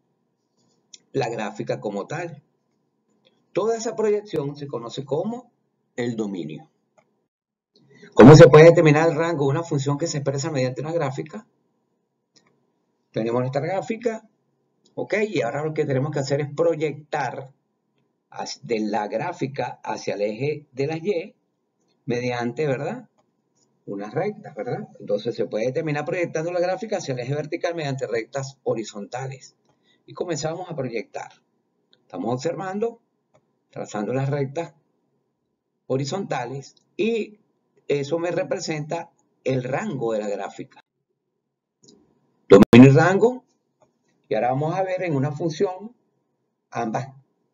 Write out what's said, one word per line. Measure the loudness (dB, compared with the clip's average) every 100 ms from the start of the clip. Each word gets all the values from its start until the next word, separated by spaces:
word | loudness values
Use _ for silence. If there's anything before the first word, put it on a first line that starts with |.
| _ _ _ _ _ _ _ _ _ -20 _
la | -6 -6
gráfica | -6 -8 -8 -8 -8
como | -8 -8 -10
tal. | -10 -12 -14 -20 _ _ _ _ _ _ _ _ _ _
Toda | -4 -2 -4
esa | -6 -2
proyección | 0 -2 -4 -6 -6 -8
se | -10
conoce | -10 -10 -12 -6
como | -4 -4 -8 -12 _ _ _ _ -8
el | -6 -4
dominio. | -6 -6 -10 -12 -18 _ _ _ _ _ _ _ _ _ _ _ -20 -20 2
¿Cómo | 10 12 12
se | 12
puede | 12 10
determinar | 10 6 4 2
el | 0
rango | -2 -2 -2
de |
una | -2
función | -2 -4 -4 -4
que | -4
se | -6
expresa | -4 -4 -4
mediante | -4 -4 -4
una | -6
gráfica? | -4 -4 -6 -10 -14 -18 _ _ _ _ _ _ _ _ _ _ _ _ _ _ _ _
Tenemos | -6 -4 -2
nuestra | -4 -4
gráfica, | -4 -6 -6 -6 -6 -6 -14 _ _ _ _ _ _ -12
¿ok? | -6 -4 -2
Y | -2
ahora | -4 -4
lo | -4
que | -4 -2
tenemos | -2 -2
que | -4
hacer | -4 -4
es | -4
proyectar | 0 0 0 -4 -6 -8 -6 -6 -8 -16 _ _ _ _ _ _ _ _
hacia, | -14 -14 -12
de | -6 -4
la | -4 -4 -4
gráfica | -6 -8 -8 -8 -6 -8 -10
hacia | -10 -10 -8 -4
el |
eje | -4 -4 -6 -8 -10
de | -8 -6
las | -4
Y | -4 -4 -6 -16 _ _ _ _ _ _ -6
mediante, | -4 -4 -4 -6 -4 -4
¿verdad?, | -4 -6 -10 -14 _ _ _ _ _ _ _ -14
unas | -12 -8
rectas, | -6 -6 -8 -12 -12
¿verdad? | -8 -8 -10 -12
Entonces | -6 -4 -4 -6
se | -4
puede | -4 -4
determinar | -4 -4 -4 -4
proyectando | -4 -4 -4 -4
la | -2
gráfica | -2 -4 -6 -6
hacia | -6
el | -6
eje | -6 -6
vertical | -6 -6 -4 -4
mediante | -6 -6 -4
rectas | -4 -6 -8 -10 -8
horizontales. | -6 -6 -6 -12 -12 -12 -12 -14 -20 _ _ _ _ _ -16
Y |
comenzamos | -10 -8 -6 -6 -8 -10
a | -8
proyectar. | -8 -8 -10 -14 -16 -20 _ _ _ _ _ _
Estamos | _ -10 -6
observando, | -4 -4 -6 -8 -6 -6 -8 _ _ _ _ _ _ _
trazando | -16 -10 -8 -6
las | -4 -4
rectas | -4 -4 -6 -10 -14 _ _ _ _ _ _ _ _ _ _ -6
horizontales, | -4 -4 -6 -6 -8 -8 -12 -16 -20 _ -4
y | -2 -2 -6 -14 _ _ _ _ -4
eso | -4 -2 -4
me | -4
representa | -4 -4 -6 -6 -8 -6 -10 -10 _ _ _ -4
el | -4
rango | -4 -6 -6 -6 -4
de | -4
la | -4
gráfica. | -6 -8 -12 -18 -20 _ _ _ _ _ _ _ _ _ _ -20 -20 _ _ _ _ 8
Dominio | 8 10 12 12
y |
rango. | 10 6 4 2 2 -12 _ _ _ _ _ _ _ -6
Y | -2
ahora | 0
vamos | 0 -2 -2
a |
ver | -2 -4
en | -2 -2
una | -2
función | -2 -4 -2 -4 -4 -14 -20 _ _ _ _ _ _ _
ambas | -6 -4 -6 -8 -16 -20 _ _